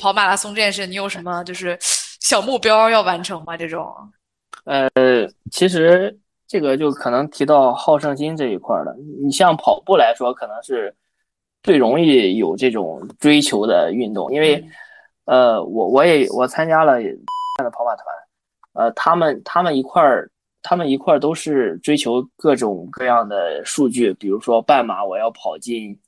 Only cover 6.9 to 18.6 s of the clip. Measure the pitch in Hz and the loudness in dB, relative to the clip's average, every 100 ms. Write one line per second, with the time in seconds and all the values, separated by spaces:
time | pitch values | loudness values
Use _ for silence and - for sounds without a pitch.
6.9 | 135 127 123 151 - 139 147 131 120 - | -2 -2 -2 -4 -4 4 4 4 2 2
7.9 | 147 151 139 151 160 127 92 - 95 73 | 2 0 -4 -6 -4 -4 -4 -4 -4 -4
8.9 | 65 151 135 143 135 180 160 - 151 - | -12 -16 -6 -4 2 2 4 0 0 2
9.9 | 180 117 120 123 123 110 110 - 123 101 | 4 4 2 -4 -6 -12 -12 -6 -6 -6
10.9 | - _ _ _ _ _ _ - 156 113 | -12 _ _ _ _ _ _ 2 4 4
11.9 | 143 165 131 95 104 87 92 127 110 85 | 4 4 4 4 0 -2 0 -2 -2 -6
12.9 | 71 - - 147 147 143 110 107 87 82 | -10 -14 0 4 4 2 -2 2 2 0
13.9 | 110 110 101 80 147 156 147 - - - | -2 -4 -6 -4 0 0 0 -4 -20 -20
14.9 | - _ _ - 127 123 107 85 110 95 | -20 _ _ 0 4 4 2 -2 -4 2
15.9 | 131 170 151 117 117 127 - 160 160 156 | 4 6 4 2 0 -2 -2 0 4 4
16.9 | 123 104 - - - - - 123 - 120 | 2 -2 -8 -10 -8 -8 -6 -8 -4 -6
17.9 | 110 - - _ _ _ _ | -6 -12 -16 _ _ _ _